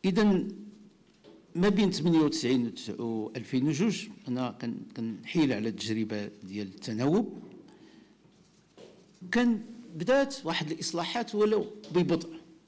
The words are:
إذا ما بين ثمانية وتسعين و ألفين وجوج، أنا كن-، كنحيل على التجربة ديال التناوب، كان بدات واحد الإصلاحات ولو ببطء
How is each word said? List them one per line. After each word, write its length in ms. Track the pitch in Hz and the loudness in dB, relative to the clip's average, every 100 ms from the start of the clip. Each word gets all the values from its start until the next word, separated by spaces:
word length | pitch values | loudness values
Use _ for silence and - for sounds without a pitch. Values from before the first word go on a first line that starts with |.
إذا 400 | 190 185 214 185 - - - - - _ _ _ - - _ | 2 4 6 6 2 -8 -16 -20 -20 _ _ _ -20 -20 _
ما 140 | 170 196 | 2 4
بين 220 | 202 196 | 6 4
ثمانية 280 | - 160 165 | 4 4 6
وتسعين 560 | 147 151 120 127 117 - - - | 4 2 2 2 2 -4 -10 -6
و 320 | 117 113 107 - | -4 -4 -4 -8
ألفين 320 | 110 127 143 | -4 0 0
وجوج، 400 | 143 214 185 - - - | 2 0 0 -6 -14 -6
أنا 220 | 123 123 - | -4 -4 -4
كن-، 220 | 120 - - - | -8 -8 -10 -8
كنحيل 560 | 113 107 - 170 143 | -8 -8 -4 0 2
على 160 | 107 110 | 0 -2
التجربة 640 | 104 110 110 107 107 101 - | -4 -4 -4 -2 -4 -6 -12
ديال 240 | 92 101 98 | -12 -8 -8
التناوب، 760 | - - 110 131 190 214 - - - - - - - - _ _ _ _ _ _ - - - - _ 180 | -10 -8 -2 2 2 0 -8 -16 -20 -20 -20 -20 -20 -20 _ _ _ _ _ _ -20 -20 -20 -20 _ 0
كان 320 | 233 240 214 - - - | 2 4 2 -4 -16 -16
بدات 520 | 160 165 269 277 - 156 | -8 2 4 2 -2 -6
واحد 240 | 165 151 | -4 -4
الإصلاحات 640 | 156 175 165 165 240 233 | -4 -4 -4 -4 -4 -4
ولو 320 | 208 214 214 170 - - | 2 4 2 -2 -10 0
ببطء 360 | 170 160 160 - - - - | 2 4 2 -2 -14 -18 -20